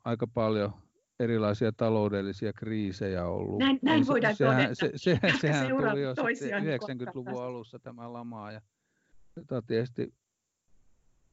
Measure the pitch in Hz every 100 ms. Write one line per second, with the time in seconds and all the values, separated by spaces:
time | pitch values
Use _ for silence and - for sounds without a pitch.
0 | 117 117 113 120 110 107 101 104 - _
1 | _ - 117 113 104 107 113 - 113 110
2 | 104 101 98 98 107 - 110 110 98 90
3 | 98 90 87 95 98 98 269 269 269 320
4 | 262 254 220 214 - 127 - - 156 147
5 | 185 147 190 147 156 147 131 262 - 143
6 | 139 127 - - - - 156 127 107 127
7 | 123 131 123 127 123 123 107 123 123 120
8 | 117 120 120 113 104 107 - _ _ _
9 | _ - - - - 127 113 113 123 120
10 | - - _ _ _ _ _ - _ _
11 | _ _ _